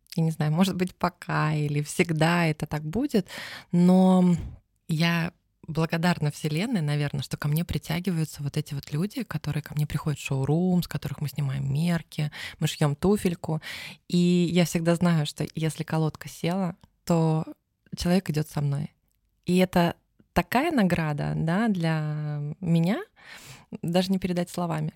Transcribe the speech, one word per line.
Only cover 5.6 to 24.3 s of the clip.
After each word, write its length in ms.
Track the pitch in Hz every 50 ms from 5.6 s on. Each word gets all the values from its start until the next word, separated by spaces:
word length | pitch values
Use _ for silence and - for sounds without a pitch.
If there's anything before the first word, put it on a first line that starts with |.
| -
благодарна 640 | - 147 160 160 160 - 165 165 180 165 - 151 147
Вселенной, 500 | - - - 156 147 160 202 269 247 180
наверно, 400 | 151 147 147 147 147 143 - 139
что 140 | - - -
ко 120 | - - 147
мне 160 | 151 160 170
притягиваются 800 | - - 151 - - 160 175 180 196 175 160 156 - - -
вот 140 | 143 139 -
эти 180 | 156 147 - 147
вот 180 | 131 - -
люди, 300 | 147 147 185 214 - 269
которые 400 | 214 - - 151 - 147 143 151
ко 120 | - - -
мне 120 | 147 151
приходят 320 | - - 151 - 156 139 -
в 40 | -
шоурум, 580 | - 139 135 135 139 151 170 180 185 180 180
с 60 | 156 -
которых 320 | - 151 - - 143 -
мы 60 | 151 139
снимаем 440 | - - 143 135 131 139 139 135
мерки, 580 | 135 147 170 175 170 160 - _ - - 151 151 - - - - - -
мы 80 | 156
шьём 300 | 151 - - 156 143 143
туфельку. 640 | - - 185 214 208 - 185 170 - - - 156 151 - - - - - - - - _ -
И 100 | - 175 175 175 175 175 175 160
я 120 | 170 180 175
всегда 300 | - - 175 165 170 170
знаю, 280 | 165 180 175 170 156 147
что 200 | - - - 156 - -
если 300 | 160 160 160 - - 160
колодка 440 | - 165 160 160 151 - - - 147
села, 460 | - - - 165 175 196 190 165 - - - _ _ _ _
то 400 | - 170 165 160 160 156 160 - 294 302 - _ _ _ _ _ _ -
человек 320 | - - 175 175 196 - -
идёт 180 | 147 151 156 -
со 120 | - 151
мной. 300 | 147 143 139 139 151 - _ _ _ _ _ _ _ _ _ _ _
И 120 | - 180 185
это 360 | 185 - - 180 175 170 - - _ _ _ _ _ _ _
такая 380 | 175 170 - - 240 294 349
награда, 640 | 330 247 196 175 170 170 160 151 147 147 147 151 151
да, 320 | 156 156 160 170 202 233 226
для 720 | 196 175 160 160 160 156 151 151 151 151 151 151 147 147 147 147 151 -
меня, 380 | 185 165 170 165 165 180 226 339 440 - _ _ - - - - - - - - - _ - -
даже 300 | - 165 170 185 185 185
не 60 | 190 190
передать 320 | 196 180